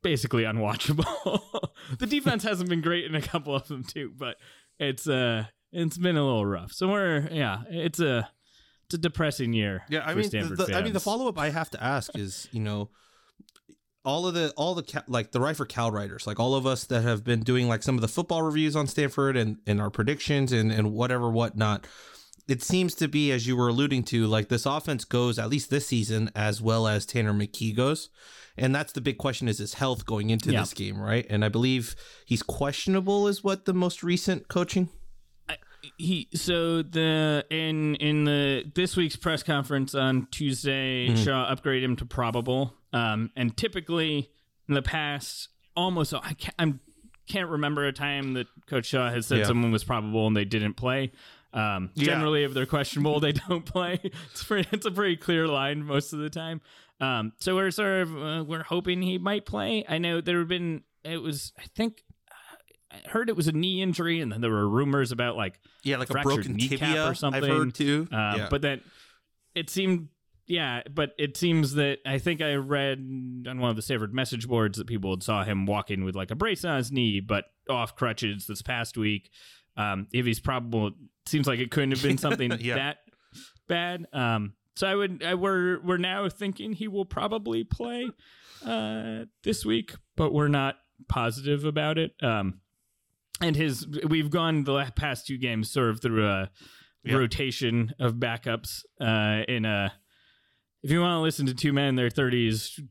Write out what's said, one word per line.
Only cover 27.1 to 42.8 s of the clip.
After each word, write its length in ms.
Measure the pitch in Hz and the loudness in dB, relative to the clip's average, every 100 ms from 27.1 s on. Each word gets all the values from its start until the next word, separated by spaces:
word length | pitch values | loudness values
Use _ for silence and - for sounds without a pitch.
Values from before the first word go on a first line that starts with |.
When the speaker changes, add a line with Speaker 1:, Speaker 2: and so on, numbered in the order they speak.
| 120 107 | 0 2
Speaker 2:
McKee 400 | 104 101 - 113 107 | 2 0 -2 -2 2
goes. 340 | 131 156 - _ - - - - | 2 0 -6 _ -20 -20 -18 -2
And 180 | 131 139 | 2 2
that's 160 | 147 | 0
the 100 | - | -2
big 160 | 127 131 | -2 0
question, 300 | 139 123 123 | -2 -2 -2
is 100 | 104 | -2
his 160 | 101 - | -4 -2
health 300 | 135 123 - | -2 -2 -2
going 240 | 110 107 | -2 2
into 220 | 113 165 | 2 4
Speaker 1:
Yeah. 80 | 123 | 2
Speaker 2:
this 140 | 87 | 0
game, 260 | - 101 101 | -4 -6 -4
right? 240 | 104 113 - | 0 0 2
And 140 | 107 107 | 2 2
I 40 | |
believe 460 | 110 127 131 113 - - - - | 2 2 2 -2 -10 -14 -20 -2
he's 180 | 117 | -2
questionable 840 | - - 139 139 - 190 190 202 202 | -2 -2 -2 -2 2 2 2 2 2
is 160 | 196 | 2
what 220 | 196 190 - | 0 -2 0
the 80 | |
most 300 | 180 175 170 | 2 2 0
recent 440 | 170 180 - 185 - | 0 2 2 -2 0
coaching? 400 | 185 175 196 180 - - - - _ - | 0 2 2 0 -4 -16 -18 -20 _ -12
Speaker 1:
I, 80 | 160 - - - - | -12 -12 -20 -20 -6
he, 300 | 165 185 - 165 | -2 -2 -2 -4
so 480 | - 170 165 165 | 0 2 4 2
the, 600 | 160 165 160 156 156 147 - | 2 2 4 4 4 2 0
in, 460 | 160 160 156 151 147 | -2 0 2 0 2
in 300 | 151 151 147 | 2 4 4
the, 440 | 147 143 135 - 170 | 4 2 0 -2 0
this 200 | 180 185 | 0 2
week's 180 | 165 - | 0 0
press 260 | 175 156 | -2 -2
conference 540 | - 147 135 139 135 139 | 0 0 2 0 0 2
on 320 | 131 131 127 | 4 2 0
Tuesday, 800 | - 147 127 143 135 131 127 123 | -4 -2 0 0 0 0 0 2
Speaker 2:
Mm-hmm. 160 | 113 | 4
Speaker 1:
Shaw 320 | 107 135 127 131 | 4 2 0 0
upgraded 280 | 143 131 | 0 0
him 120 | 127 123 | 0 -2
to 100 | 120 | -4
probable. 720 | - 120 117 117 131 135 - | -2 0 0 0 0 -2 -6